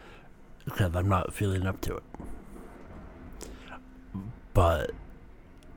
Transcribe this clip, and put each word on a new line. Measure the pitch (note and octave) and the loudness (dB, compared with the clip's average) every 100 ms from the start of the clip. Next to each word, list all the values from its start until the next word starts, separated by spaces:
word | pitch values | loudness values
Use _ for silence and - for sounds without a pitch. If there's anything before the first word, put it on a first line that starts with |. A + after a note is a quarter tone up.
| - - - - - - - | -18 -18 -18 -20 -18 -10 -6
'cause | - F#2 F2 | 2 4 4
I'm | F#2+ | 6
not | F#2+ - | 6 4
feeling | - G#2 F#2+ F#2 | 2 2 4 2
up | F#2 | 0
to | - F2+ | -2 -2
it. | - - - - - - - - - - - - - - - - - - - - - F#2+ G2 - - | -6 -10 -8 -8 -10 -14 -14 -14 -14 -12 -14 -14 -14 -12 -12 -12 -12 -14 -14 -18 -10 -8 -8 -10 4
But | - E2+ D#2+ - - - - - - - - - | 8 8 8 2 -4 -12 -16 -16 -18 -18 -18 -18